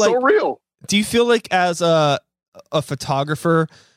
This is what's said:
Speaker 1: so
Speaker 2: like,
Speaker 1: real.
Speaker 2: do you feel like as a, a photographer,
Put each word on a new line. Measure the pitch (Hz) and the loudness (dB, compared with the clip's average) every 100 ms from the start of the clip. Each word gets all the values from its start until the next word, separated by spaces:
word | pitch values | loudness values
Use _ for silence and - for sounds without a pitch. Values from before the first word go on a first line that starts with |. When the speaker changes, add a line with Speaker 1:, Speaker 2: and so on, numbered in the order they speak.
Speaker 1:
so | 208 | 0
Speaker 2:
like, | 247 | 2
Speaker 1:
real. | 262 415 170 - _ _ - | 2 2 0 -6 _ _ -2
Speaker 2:
do | 202 | -2
you | |
feel | 214 233 240 | 0 0 2
like | 233 - | 0 0
as | 185 180 170 | -2 0 0
a, | 170 160 151 139 _ _ _ - - | 2 2 2 -2 _ _ _ -20 -6
a | 147 | -6
photographer, | - 143 - 139 143 151 170 165 156 - _ | -4 -8 -4 -4 -4 -2 0 0 0 -8 _